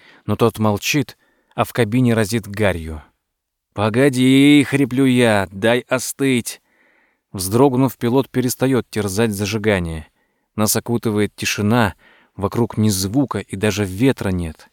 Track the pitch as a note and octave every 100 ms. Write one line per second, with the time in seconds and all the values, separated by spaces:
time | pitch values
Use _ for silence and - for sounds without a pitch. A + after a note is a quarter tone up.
0 | - - - G#2 A#2 - A2 G2+ - D3+
1 | B2 - _ _ _ - G#2+ - A2 B2
2 | B2 A2+ G2+ A#2 G2+ G2+ G2+ F2 D#2+ D#2
3 | - _ _ _ _ _ _ - G#2+ A2+
4 | C#3 B2+ C3 C3+ C#3+ D3 C3 C#3+ C3 B2+
5 | C3+ B2 A#2+ G#2 F#2 F#2+ A2+ B2 - C3
6 | - - C#3 B2 - - _ _ _ _
7 | _ _ _ G2+ F#2 A2+ C#3+ B2 C3+ -
8 | A#2+ C3 - B2+ B2 - C3 B2+ - A2
9 | G2+ F#2+ A#2 G2+ G#2 A2 G#2+ G2 E2+ D#2+
10 | - _ _ _ _ - G#2+ A2+ - A#2+
11 | A#2 G#2 G2+ - - - G#2 A#2+ G#2+ -
12 | _ _ _ - G2 - A2+ - G#2+ F#2+
13 | F#2+ G2+ F#2+ G#2 - G2 G#2+ G2 G2+ F#2
14 | C3+ A#2+ G2+ F#2 E2 - -